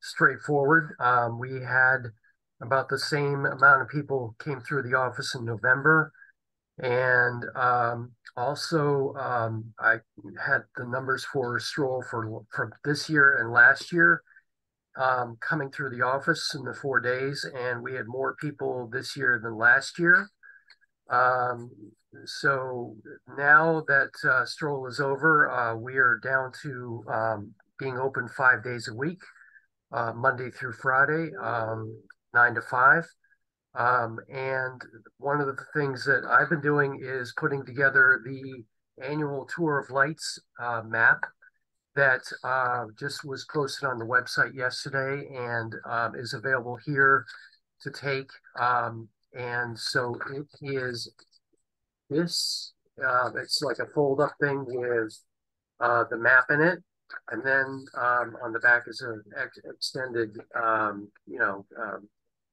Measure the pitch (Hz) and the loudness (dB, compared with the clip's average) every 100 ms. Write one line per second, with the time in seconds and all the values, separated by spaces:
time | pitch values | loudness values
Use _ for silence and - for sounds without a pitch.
0 | - - 151 123 - 147 139 160 156 - | -14 0 2 2 0 2 4 4 2 -2
1 | 123 123 120 117 127 131 123 127 127 131 | 2 2 0 -4 -8 -10 -2 2 4 2
2 | 120 - _ _ _ _ 117 135 127 135 | -2 -14 _ _ _ _ 0 0 0 -4
3 | - 147 143 143 143 135 139 135 123 147 | -2 0 0 0 -2 6 8 8 4 -4
4 | 139 135 117 - 156 131 117 143 120 131 | -2 -4 -4 -8 -8 -8 -4 -4 0 0
5 | 127 113 - 131 113 110 123 131 147 160 | 0 -4 -8 -6 -6 0 2 4 6 6
6 | 151 - - _ _ _ _ - 131 123 | 4 -4 -20 _ _ _ _ -6 0 2
7 | 127 123 123 120 123 135 123 123 120 120 | 4 4 4 0 -6 0 2 2 2 -2
8 | 120 - - - 127 147 - 165 147 143 | -8 -16 -14 -4 -4 -4 -2 0 2 2
9 | 135 139 127 123 113 113 113 - 117 113 | 0 -2 -2 0 0 -4 -8 0 2 2
10 | - - - - - 135 - 131 123 127 | -2 -18 -16 -8 -2 -2 -2 -10 -6 -4
11 | 131 131 - 143 120 120 - - 135 131 | -2 -4 -2 -2 -2 -2 -4 -2 -2 -2
12 | 120 120 107 110 - - 113 - 143 143 | -4 -6 -6 -10 -10 -6 -6 -6 -4 -2
13 | - 151 139 135 113 120 123 135 - 170 | 2 6 8 6 4 8 8 6 0 4
14 | 170 165 - _ _ _ _ _ _ - | 6 4 -2 _ _ _ _ _ _ -2
15 | 131 127 120 117 - 156 135 151 135 120 | 0 0 -2 -6 -4 -2 -4 -8 -8 -2
16 | 127 139 165 156 - 143 123 117 143 123 | 0 0 0 -2 -4 -6 -8 -6 -2 0
17 | 123 127 135 143 165 139 123 120 123 127 | 0 0 -2 -4 -8 -6 -6 -6 -6 -8
18 | 110 127 131 - 151 - 135 127 117 131 | -8 -4 -4 -4 -8 -4 -4 -4 -6 -8
19 | 123 143 127 120 113 110 120 131 - - | -8 -2 0 0 -2 2 4 4 2 0
20 | 170 185 202 _ - - _ _ _ _ | 4 4 2 _ -20 -20 _ _ _ _
21 | - 123 127 127 123 120 120 143 - - | -2 2 2 2 -2 -4 -10 -18 -20 -20
22 | _ - - - 147 135 131 123 120 110 | _ -20 -14 -4 0 0 -2 -6 -10 -12
23 | 143 143 - 131 143 151 165 160 151 139 | -18 -20 -14 -2 6 8 6 2 2 2
24 | 127 - 151 131 - - 156 143 127 120 | 2 -2 0 2 0 -4 -4 -4 -6 -2
25 | 139 135 156 151 143 127 117 113 123 135 | -2 2 4 6 4 2 -2 -2 -2 2
26 | 127 110 127 135 131 - 151 123 123 113 | 4 2 0 -2 -2 -8 -10 -10 -10 -10
27 | 117 117 113 107 110 - _ - 135 127 | -6 -2 0 -2 -6 -18 _ -10 -6 -4
28 | 135 135 120 - 127 123 123 120 120 110 | -4 -4 -6 2 2 2 -2 -8 -8 -6
29 | 151 180 - - - - _ _ _ 123 | -6 -6 -14 -20 -20 -20 _ _ _ -6
30 | 117 117 131 127 127 - 127 110 135 131 | -4 0 0 0 -4 -8 -10 -4 2 4
31 | 143 160 160 127 117 117 110 110 110 - | 4 2 -2 -6 -4 -2 -2 -4 -8 -12
32 | - _ _ 120 120 113 - 123 135 160 | -20 _ _ 4 4 2 -2 4 6 6
33 | 165 _ _ _ _ _ _ 127 120 123 | 2 _ _ _ _ _ _ -2 0 2
34 | 117 113 - 135 131 131 131 127 - 117 | 0 -6 -12 -8 -4 -4 -4 -8 -18 -20
35 | - _ 135 147 139 131 - 151 139 123 | -20 _ -2 0 -2 -6 -6 -4 -2 -2
36 | 117 120 - 120 147 165 147 147 139 139 | 0 0 4 2 4 2 2 2 2 -2
37 | 131 131 123 - 151 139 127 120 139 135 | -8 -8 -8 -6 -4 -4 -6 0 2 6
38 | 131 123 113 135 135 127 - _ _ - | 6 4 -2 -12 -12 -14 -18 _ _ -14
39 | 135 151 147 139 127 - 160 143 - 131 | -8 -4 -4 -6 -8 -4 -2 -2 -2 0
40 | 160 156 - - - - 120 113 110 113 | -2 -2 -10 -12 -16 -10 -6 -6 -4 4
41 | 123 143 - - _ _ _ _ _ 143 | 4 4 0 -12 _ _ _ _ _ 2
42 | 135 127 - - 127 131 127 123 110 107 | 2 2 -4 -8 -2 0 0 -2 -6 -10
43 | 139 - 147 131 - 151 139 - 139 120 | -10 -10 -10 -12 -6 -4 -4 -4 -4 -4
44 | 113 123 113 - 123 135 127 - 143 135 | 0 0 0 -2 -2 -2 -6 -6 -4 -4
45 | 135 139 143 135 120 117 113 - 139 117 | -2 -4 -8 -8 -6 -4 -4 -8 -6 -2
46 | 113 - 120 123 135 131 120 123 - 139 | -2 -4 -8 -6 -2 -2 -4 -8 -4 4
47 | 139 135 - - - _ _ _ 139 - | 6 4 0 -14 -20 _ _ _ -14 -8
48 | 139 135 135 - _ - 123 123 117 113 | -4 -4 -6 -16 _ -2 0 0 -2 -6
49 | 113 _ _ 123 123 120 120 113 - 139 | -14 _ _ -10 -6 -4 -6 -6 -4 -2
50 | 123 117 - 139 151 - 139 135 127 120 | -2 -4 -8 -10 -12 -12 -8 -6 -6 -8
51 | 117 - _ _ _ _ _ _ _ _ | -12 -18 _ _ _ _ _ _ _ _
52 | - 143 175 - - - - - _ - | -4 -2 0 -2 -4 -6 -10 -18 _ -6
53 | 135 123 120 123 123 - 143 117 120 151 | 0 0 0 -4 -4 -2 -2 -4 -4 0
54 | 143 135 143 - 143 139 131 127 123 117 | 2 2 0 0 -2 -2 -4 -4 -2 0
55 | 110 - _ _ _ _ _ - 120 117 | -2 -8 _ _ _ _ _ -2 2 2
56 | 117 117 117 127 - 147 165 - - _ | 0 0 6 6 6 4 4 2 -6 _
57 | _ - - 110 131 135 135 135 135 131 | _ -18 -10 -6 0 0 0 -6 -10 -4
58 | 123 123 117 120 120 113 120 120 120 113 | 0 0 -2 -6 -8 0 4 4 0 -10
59 | 127 107 104 139 123 - 147 - - 139 | -10 -10 -12 -10 -10 -12 -18 -10 -8 -6
60 | 127 117 110 104 - 123 113 110 107 101 | -4 -4 -4 -6 -10 -4 0 0 0 -4
61 | 104 _ - 120 107 98 101 - 107 98 | -12 _ -12 -4 -2 -4 -12 -12 -10 -10
62 | 104 _ _ _ _ | -14 _ _ _ _